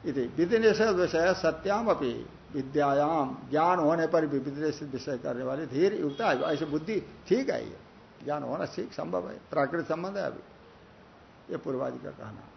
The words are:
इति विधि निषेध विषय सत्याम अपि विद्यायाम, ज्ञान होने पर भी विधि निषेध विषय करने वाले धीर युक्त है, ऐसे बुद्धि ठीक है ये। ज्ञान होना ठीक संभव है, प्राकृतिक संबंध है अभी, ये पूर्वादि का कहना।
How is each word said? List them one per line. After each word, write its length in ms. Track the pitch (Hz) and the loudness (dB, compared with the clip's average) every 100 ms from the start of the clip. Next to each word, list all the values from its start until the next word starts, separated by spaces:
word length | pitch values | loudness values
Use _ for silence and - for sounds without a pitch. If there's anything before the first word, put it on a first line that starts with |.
| 165 | -2
इति 120 | 135 | -2
विधि 380 | 120 143 175 226 | -2 0 4 6
निषेध 300 | 220 190 220 | 6 6 4
विषय 440 | 180 175 160 175 | 4 2 4 2
सत्याम 540 | 185 165 156 196 202 233 | 4 0 0 -2 0 2
अपि 420 | 170 131 117 120 - - | 2 0 -4 -10 -16 -8
विद्यायाम, 840 | 143 131 147 143 139 147 165 131 131 123 | -6 0 2 4 4 4 2 0 -4 -2
ज्ञान 300 | 147 170 180 | 2 4 4
होने 280 | 151 165 160 | 4 4 4
पर 180 | 170 | 2
भी 140 | 156 139 | 2 -2
विधि 220 | 135 143 | -2 -2
निषेध 280 | 156 147 143 | -4 -4 -8
विषय 260 | 127 151 123 | -8 -6 -6
करने 260 | - 120 | -6 -4
वाले 220 | 127 139 | -4 -4
धीर 280 | 151 131 190 | -4 2 2
युक्त 280 | 208 151 143 | 2 -2 0
है, 200 | 220 139 | 0 2
ऐसे 240 | 156 147 | 0 0
बुद्धि 360 | 156 151 160 208 - - - | 0 -2 -2 -4 -4 -16 0
ठीक 220 | 226 269 | 2 2
है 200 | - 113 | -4 -6
ये। 180 | - - - - - | -12 -18 -20 -20 -12
ज्ञान 200 | - 147 | -6 -4
होना 220 | 123 156 | -4 -4
ठीक 280 | 156 - 214 | -4 -6 -8
संभव 360 | - - 90 - | -6 -4 -4 -4
है, 100 | - - | -12 -4
प्राकृतिक 360 | 151 135 170 156 | -2 0 -2 -2
संबंध 300 | 160 180 202 | -4 -4 -4
है 60 | |
अभी, 200 | 165 - - - - - - - - - - - - | -6 -8 -18 -20 -20 -20 -20 -20 -20 -20 -20 -20 -10
ये 60 | 160 | -8
पूर्वादि 400 | 151 127 131 123 | -4 -4 -4 -6
का 120 | 147 | -12
कहना। 340 | - 110 104 - | -12 -14 -14 -18